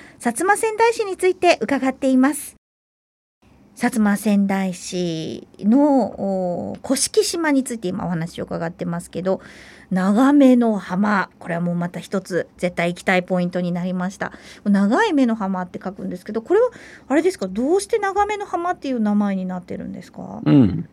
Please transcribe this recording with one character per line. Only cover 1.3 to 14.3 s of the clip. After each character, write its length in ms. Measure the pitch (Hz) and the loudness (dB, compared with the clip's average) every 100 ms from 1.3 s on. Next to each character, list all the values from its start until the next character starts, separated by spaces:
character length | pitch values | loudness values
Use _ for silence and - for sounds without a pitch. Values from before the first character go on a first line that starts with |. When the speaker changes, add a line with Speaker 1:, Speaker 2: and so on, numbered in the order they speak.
Speaker 1:
て 220 | 359 349 - | 2 2 2
伺 260 | - 269 262 | 0 -2 -2
っ 60 | |
て 160 | 262 262 | -2 2
い 80 | 262 | 4
ま 160 | 262 | 2
す。 200 | 302 - - _ _ _ _ _ _ _ _ _ _ _ - | 0 -10 -20 _ _ _ _ _ _ _ _ _ _ _ -4
薩 260 | 240 233 | -2 2
摩 160 | 208 202 | 2 2
川 200 | 214 202 196 | 2 2 2
内 280 | 190 190 | 0 -4
市 720 | 175 - 180 175 160 156 - - - | -6 -8 -4 -4 -4 -8 -10 -14 -4
の、 1120 | 202 262 294 269 202 - 196 190 180 175 - | 2 4 4 2 0 -4 -4 -2 -4 -4 -8
お、 40 | - | -8
甑 400 | - 269 - - | -4 -2 -2 0
島 280 | - 339 311 | 0 0 0
に 100 | 277 | 0
つ 120 | 262 | -2
い 40 | 233 | -6
て 80 | 180 | -6
今 180 | 185 170 | -4 -4
お 20 | |
話 340 | 170 165 - | -4 -6 -8
を 20 | |
伺 220 | 175 175 170 | -8 -6 -6
っ 60 | |
て 120 | - | -8
ま 160 | 180 170 | -8 -8
す 80 | - | -8
け 140 | - | -6
ど、 180 | 185 190 - - - - - | -4 -4 -6 -20 -20 -16 -4
長 420 | 185 185 208 262 | 0 2 4 6
目 240 | 294 262 247 | 8 8 6
の 200 | 233 202 | 4 0
浜、 520 | - 185 208 214 - - | -2 0 2 0 -2 -8
こ 100 | - | -8
れ 60 | |
は 60 | 170 | -4
も 100 | 175 | -2
う 40 | 175 | -2
ま 120 | 175 | -4
た 120 | 175 | -8
一 200 | - 196 | -6 -6
つ 280 | 185 170 - - | -2 -4 -4 -4
絶 180 | 175 175 | -4 -2
対 160 | 170 | -4
行 60 | 175 | -2
き 60 | |
た 120 | - 185 | 0 0
い 60 | |
ポ 160 | 180 185 | 2 -2
イ 60 | |
ン 60 | 180 | -2
ト 100 | 180 | -2
に 100 | 180 | -4
な 140 | 175 | -4
り 100 | 185 | -4
ま 160 | 180 180 | -4 -4
し 60 | 190 | -6
た。 160 | - | -10